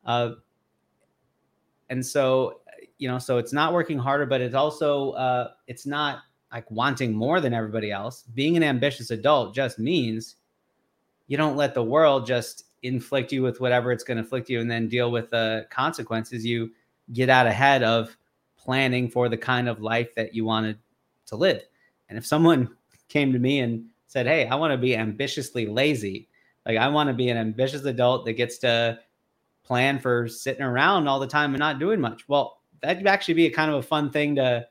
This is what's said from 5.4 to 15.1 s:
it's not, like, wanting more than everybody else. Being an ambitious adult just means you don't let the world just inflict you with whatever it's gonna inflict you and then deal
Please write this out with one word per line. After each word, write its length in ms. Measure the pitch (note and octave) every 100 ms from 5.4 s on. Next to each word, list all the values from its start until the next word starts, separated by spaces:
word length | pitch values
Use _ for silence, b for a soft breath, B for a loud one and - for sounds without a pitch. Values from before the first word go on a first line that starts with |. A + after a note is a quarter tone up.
| A#2+ - -
it's 180 | B2 C#3
not, 340 | C#3+ D3 B2 - _ _
like, 180 | A#2 -
wanting 420 | A2 C3 B2+ B2+
more 260 | G#2+ B2 F3
than 120 | C#3
everybody 380 | A#2 G#2+ A2 G#2
else. 320 | G2 A2 B2+
Being 340 | - A#2 D3 E3+
an 60 |
ambitious 480 | D3+ B2+ C#3 C#3 A#2
adult 440 | A2+ C3+ D3 A2+ A2+
just 240 | C3 -
means 560 | A#2 E3+ A#2 A2 A2+ - _ _ _ _ _ _ _ _ _
you 100 | C#3
don't 200 | D#3 C#3
let 160 | C#3+ B2+
the 80 |
world 420 | A2+ D3 D#3 C3+ A#2
just 380 | B2 A2+ - - _
inflict 480 | B2+ B2+ B2+ C#3 B2
you 120 | C3+
with 160 | B2+ A#2
whatever 300 | B2+ B2 A#2+
it's 120 | A#2
gonna 180 | - A#2
inflict 280 | A2 C3 A#2+
you 100 | A#2+
and 100 | A#2
then 160 | A#2 A2+
deal 220 | B2 A#2+